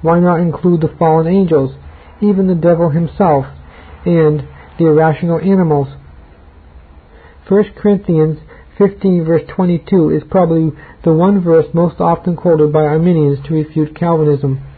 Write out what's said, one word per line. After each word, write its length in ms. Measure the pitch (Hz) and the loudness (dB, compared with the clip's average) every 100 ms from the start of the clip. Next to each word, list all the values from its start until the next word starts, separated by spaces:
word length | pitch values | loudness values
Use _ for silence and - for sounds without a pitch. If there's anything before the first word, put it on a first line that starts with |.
Why 180 | 160 170 | 0 0
not 200 | 180 170 | 2 0
include 420 | 175 147 180 170 | -2 -2 0 0
the 80 | 156 | -2
fallen 380 | - 165 160 160 | -2 0 2 2
angels, 440 | 190 185 156 135 - - - - - | 0 2 0 -2 -8 -20 -20 -20 -4
even 260 | 208 190 190 | 0 0 0
the 80 | 175 | 0
devil 340 | 170 165 170 | 2 2 0
himself, 580 | 151 170 - 190 143 135 - - - - - - | 0 -4 -2 0 0 -2 -14 -20 -20 -20 -10 -2
and 380 | 170 156 151 135 - - - | 2 2 0 -6 -18 -20 -2
the 80 | 165 | 2
irrational 540 | 151 160 151 170 165 | 4 2 0 -2 -2
animals? 480 | 175 196 170 147 135 - - - - - - - - - - - - - - - - | 0 0 2 0 -2 -10 -20 -20 -20 -20 -20 -20 -20 -20 -20 -20 -20 -20 -20 -20 -2
First 280 | 196 208 - | 0 0 -4
Corinthians 640 | 208 202 202 160 156 151 - - - - | -2 -2 0 0 0 -2 -12 -20 -20 -2
fifteen, 460 | 202 196 196 175 160 | -2 0 0 0 0
verse 160 | 165 - | -2 -2
twenty-two 640 | - 180 170 - 196 151 | -4 -2 -2 0 2 2
is 120 | 151 - | 0 -2
probably 460 | 190 175 165 160 - - - | -2 0 0 -2 -4 -20 -6
the 100 | 170 | 0
one 260 | 160 180 202 | 2 2 0
verse 340 | 175 165 156 | 2 2 2
most 260 | 170 175 - | -2 -2 -2
often 360 | 170 170 - 170 | -2 -2 -4 -4
quoted 360 | 180 156 151 | 0 2 2
by 140 | 156 151 | 2 0
Arminians 540 | 156 170 170 143 139 139 | 0 0 2 0 -2 -4
to 100 | 160 | -4
refute 400 | 151 156 151 - | -4 -4 -4 -4
Calvinism. 640 | 170 165 151 143 139 135 - | -2 0 0 0 -2 -6 -10